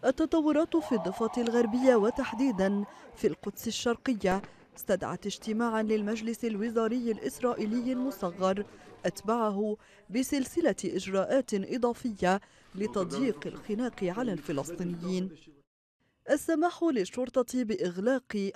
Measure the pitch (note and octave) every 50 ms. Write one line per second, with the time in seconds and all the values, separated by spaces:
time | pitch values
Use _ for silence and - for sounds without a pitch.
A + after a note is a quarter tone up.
0 | - A3+ C4+ - D#4+ D4 - E4 D4+ D4+ D4+ C#4+ E4 - - E4+ D4+ - C4+ A3
1 | E3+ F#3 F#3+ - A#3 A3 - B3 A#3+ A#3 A3+ A#3+ A#3+ A3 G#3 B3 B3+ C4 B3 A3+
2 | G3 A3 B3 - C4 - - G#3+ C4 C#4 A3+ F3+ F#3+ G3 G3+ G3+ G#3 - - -
3 | - - - - - G#3 D3+ - - G#3 G3+ - - A#3 G#3+ - - B3 A#3 A3+
4 | _ - C4 G3+ - F#3+ F#3 F#3+ G3+ - - - - _ _ - - - G#3 F3+
5 | - A2+ D3+ F3+ - G3+ F#3+ - - - A3 G#3+ A#3 A#3 A3 A3 A3 G#3+ A3 G#3+
6 | G#3 G3+ A3 A3+ G#3+ A3 A#3 - - A#3 A3 G3 G#3 A#3+ A3+ A#3 A3+ A3 A3+ B3+
7 | A#3+ A#3 A3 - - - - - - B3 A#3+ - A3 G#3 G#3+ B3 A#3+ B3 C4 B3
8 | B3+ C4+ C#4 - - F3+ E3+ F3 F#3 F#3+ F#3+ F#3+ G#3 - - - - - - -
9 | - - - - - G3+ A3 A#3+ A3+ G#3+ G3+ G3 G#3 G#3+ G#3 - - - - -
10 | - _ F3+ A#3 C4 - - C#4+ C4 - - E4+ E4+ C#4+ F#3+ - - F#3 - F3+
11 | F#3+ F#3+ F#3+ F#3+ F#3 - - C4+ C4 - - G3 F#3+ - - B3+ A3+ A#3+ A#3+ -
12 | - B3+ A3 G3 - F3+ F#3 G3+ - - _ - _ - - F#3 G3+ A3 A#3 G#3+
13 | F#3 F3 - G#3 C4 C4 G3+ - - F3 - - - - G#3+ G3+ B3+ A#3+ - -
14 | G3+ F3 F3 G#3 C4 B3 F#3+ D#3+ - - E3 C#3 C3+ C#3+ E3+ E3+ F3 F3 F3 E3+
15 | E3+ F3+ F#3 F#3 F#3 F#3+ E3 - - - - - _ _ _ _ _ _ _ _
16 | _ _ _ _ _ - C#4 D4+ - - E4 D4+ D#4 F4 E4+ - E4+ E4 D4+ A#3
17 | F3+ F#3 - - B3+ B3 - C4 B3 A#3+ - B3+ B3+ G#3 A3 - - F3+ F3 F3+
18 | F#3+ A#3 C4+ C4 B3 _ - G#3 G3 G3 -